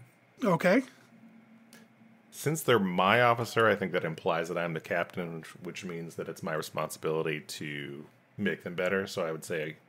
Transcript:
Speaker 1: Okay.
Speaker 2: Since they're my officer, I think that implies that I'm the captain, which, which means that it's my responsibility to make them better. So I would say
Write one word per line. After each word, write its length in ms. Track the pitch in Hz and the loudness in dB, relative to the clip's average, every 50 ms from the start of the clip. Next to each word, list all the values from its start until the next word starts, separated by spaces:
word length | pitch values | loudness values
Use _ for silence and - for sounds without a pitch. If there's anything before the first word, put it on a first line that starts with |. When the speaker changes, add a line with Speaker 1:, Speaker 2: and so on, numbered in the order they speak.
| - - _ _ _ _ _ - - | -20 -20 _ _ _ _ _ -2 2
Speaker 1:
Okay. 380 | 202 175 160 - 180 190 269 262 - - - - _ - - - - - - - _ - - - - - - - _ _ _ - - - _ _ _ | 2 2 4 4 6 4 4 4 0 -12 -20 -20 _ -20 -20 -20 -20 -20 -20 -20 _ -20 -20 -20 -20 -20 -20 -20 _ _ _ -20 -20 -20 _ _ _
Speaker 2:
Since 300 | - - - 143 160 156 - | -14 -4 -2 -2 -2 -2 2
they're 160 | - 123 110 | 4 4 4
my 420 | 98 92 87 92 92 95 107 120 | 4 2 2 4 6 6 6 8
officer, 460 | 123 120 117 120 117 110 - 113 113 110 | 8 6 6 4 0 -2 2 4 4 4
I 60 | 101 | 4
think 160 | 92 98 90 | 2 0 -2
that 120 | 85 90 - | -2 -2 -2
implies 440 | 82 80 - - 95 82 82 85 82 | -2 -6 -2 0 0 2 2 0 -2
that 80 | 87 | -2
I'm 160 | 85 85 85 80 | -2 -2 -2 -4
the 60 | 80 | -6
captain, 580 | - - 98 87 87 - - 95 87 85 85 | -4 -2 -2 -2 -2 -2 -4 -8 -8 -6 -8
which, 100 | 82 78 - - - | -10 -12 -14 -18 -12
which 240 | - 87 82 - - | -12 -12 -10 -10 -10
means 300 | 92 85 85 82 82 - | -10 -10 -10 -10 -10 -10
that 120 | - 87 | -10 -10
it's 140 | 80 78 - | -10 -10 -8
my 120 | - 87 80 | -6 -4 -4
responsibility 840 | 78 76 - - 78 78 76 - - - 82 78 80 78 80 76 76 | -4 -4 -4 -4 -6 -4 -4 -6 -6 -4 -2 -2 0 0 -2 -4 -4
to 640 | - - - - - 76 73 71 71 69 69 73 76 - _ _ _ _ _ | -6 -10 -12 -10 -8 -8 -8 -8 -8 -10 -10 -12 -14 -18 _ _ _ _ _
make 260 | - 104 101 82 - - | -4 -2 -2 -2 -2 -6
them 100 | 95 87 | -8 -4
better. 300 | 82 90 92 95 98 98 | -2 0 0 0 0 -2
So 160 | 98 - 98 87 | -2 -4 -4 -4
I 60 | 80 | -4
would 120 | 80 78 - | -4 -6 -6
say 300 | - 90 80 76 80 76 - _ | -6 -4 -4 -4 -6 -8 -14 _